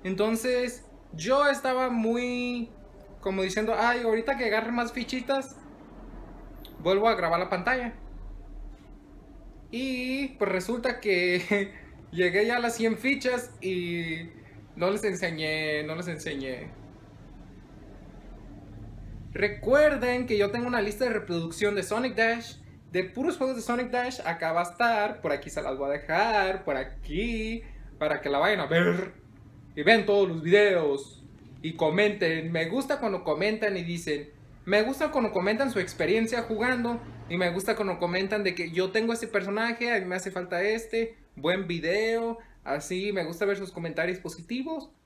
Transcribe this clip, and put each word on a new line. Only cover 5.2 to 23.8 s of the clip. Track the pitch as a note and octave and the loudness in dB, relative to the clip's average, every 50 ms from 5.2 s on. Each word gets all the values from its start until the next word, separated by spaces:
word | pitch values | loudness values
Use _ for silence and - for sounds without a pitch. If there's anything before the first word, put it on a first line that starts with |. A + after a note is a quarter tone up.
| A#3+ - C4+ C4+ C4+ C4+ - - - - - - - - - - - - - - - - - - - - - - - - - - | -2 0 0 0 0 -4 -12 -18 -20 -20 -20 -20 -20 -18 -18 -16 -16 -14 -14 -14 -14 -14 -16 -16 -16 -16 -16 -16 -16 -16 -14 -4
vuelvo | D3+ E3+ F#3+ G3 G#3+ A3+ | 2 2 4 6 6 4
a | A3+ | 4
grabar | F#3 F3 E3 E3 E3+ | 4 2 2 2 2
la | F#3 F3+ | 2 0
pantalla". | - F3 F3 A#3 B3+ B3+ B3 A#3 - - - - - - - - - - - - - - - - - - - - - - - - - - - - - - - - - - - - | -2 -2 0 0 0 0 -2 -6 -8 -10 -16 -16 -14 -14 -14 -14 -14 -14 -16 -16 -14 -14 -14 -14 -16 -18 -20 -20 -20 -20 -20 -20 -20 -20 -20 -20 -20 -20 -20 -20 -20 -20 -18 -10
Y, | - A#3 C4 C4+ C4 B3+ B3+ B3+ C4 C4+ C#4 C4+ - - | -8 -6 -4 -2 -2 -2 -2 -2 -2 -2 -2 -4 -2 -2
pues, | G#3 G3 | 0 0
resulta | - F#3 F3+ - A#3 B3 A#3 B3+ B3 B3+ | 2 0 0 -2 -4 -2 0 -2 -2 -2
que | - G#3+ F#3+ F3+ F3+ F3+ F3+ F3+ F3 - G#3 G3+ G3 G3 - - - - - | 2 2 4 4 4 4 2 2 2 2 2 2 2 -2 -6 -16 -18 -20 -20
<laughs> | - - - | -20 -18 -10
llegué | - E3 F#3 F3+ E3+ G3 G#3 | 0 2 2 4 4 4 4
ya | A3+ A#3+ B3 | 4 2 2
a | |
las | A#3 A#3+ A#3 | 0 0 0
cien | - A3+ A3+ A3 - | 2 2 2 2 2
fichas | - C4 C#4 C4+ - B3+ B3 A#3+ A#3+ - - - | 2 0 0 2 2 0 0 0 -2 -6 -12 -8
y | - F#3 F#3 F3+ F3 F3 F3 E3+ E3+ E3 D#3+ E3 E3+ E3+ - - - - - - - - - | -4 -2 -2 -2 -2 -2 -2 -2 -2 -2 -4 -6 -6 -12 -14 -18 -20 -20 -20 -20 -20 -18 -6
no | - E3 F#3 | 0 2 2
les | G3+ G#3 G#3 | 2 2 0
enseñé, | G#3+ F#3+ F3 F#3 F3 E3 D#3 D#3 D#3 D#3 D#3 D#3 D3+ D3+ D3+ D3+ | 0 0 0 -2 -2 -2 -2 -2 0 0 0 2 2 0 0 0
no | D3+ D#3+ | -2 -4
les | E3 F3+ F3 | -4 -4 -6
enseñé. | E3 D3 - D#3+ D3 C#3 C3+ C3 B2+ B2 - - - - - - - - - - - - - - - - - - - - - - - - - - - - - - - - - - - - - - - - - - - - - - - - - - - - - - - | -6 -6 -6 -6 -6 -4 -4 -6 -6 -6 -8 -12 -14 -16 -18 -20 -20 -20 -20 -20 -20 -20 -20 -20 -18 -18 -18 -20 -20 -20 -20 -20 -20 -20 -20 -18 -18 -18 -18 -18 -18 -18 -18 -16 -16 -16 -16 -16 -16 -16 -16 -16 -16 -14 -14 -14 -14 -14 -14 -12 -12 -12 -12 -10 -2
Recuerden | - G3 G#3 G3+ - - G#3+ B3+ C#4+ D4+ D4+ C#4+ B3+ A3 B3 B3 B3 B3+ | 0 0 0 0 0 2 4 6 8 8 8 6 4 2 2 2 0 0
que | A#3+ A3+ G#3 | 2 4 4
yo | G3+ G3+ | 4 4
tengo | G3+ A#3+ A#3+ B3 | 2 0 -2 0
una | B3 A#3 | 2 2
lista | G3+ G#3 G#3 - C4 | 0 0 0 0 0
de | B3 | 0
reproducción | A3+ G#3 - - F3 E3+ E3 E3 E3 - G#3+ G#3 G#3 | 0 -2 -2 -2 -4 -2 -2 -4 -4 0 0 2 2
de | G3 F3+ | 2 -2
Sonic | - G#3 A3+ B3 C4 - | 0 0 0 0 0 2
Dash, | - A3+ A3+ A#3 A#3 A#3 - - - - - - - - - | 2 2 2 2 0 -4 -12 -14 -16 -18 -20 -20 -20 -20 -4
de | - F3+ F#3 | -2 -2 -2
puros | F#3 - A#3 C4 E4+ F4+ - | -2 -2 -2 0 0 0 0
juegos | C4+ C4 C4 | 0 -2 -2
de | A#3 | -2
Sonic | G#3+ - A#3+ A#3+ | -2 -2 -2 -2